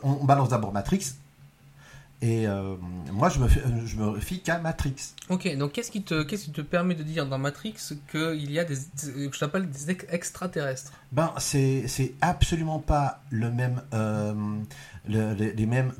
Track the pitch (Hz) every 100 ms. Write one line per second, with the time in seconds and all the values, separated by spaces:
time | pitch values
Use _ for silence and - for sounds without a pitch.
0 | 135 139 139 139 123 120 98 101 - 196
1 | - - - _ - _ - - - -
2 | - - 117 113 110 98 95 92 90 90
3 | 76 98 160 135 120 151 127 117 113 107
4 | 107 104 - 185 - 170 165 160 143 131
5 | - - - 180 190 139 143 233 233 208
6 | 196 160 156 208 156 151 143 175 180 160
7 | 151 160 139 135 139 143 220 214 - 147
8 | - 156 165 156 143 151 165 135 139 139
9 | 147 131 143 - 147 190 180 135 147 185
10 | - 175 - - 180 175 139 131 - -
11 | - 131 165 135 - 143 135 135 120 -
12 | 131 - 165 - - 165 160 156 156 147
13 | 139 - - 113 117 120 127 123 - 113
14 | 107 107 104 107 104 107 107 - - -
15 | - 110 110 101 107 110 110 127 131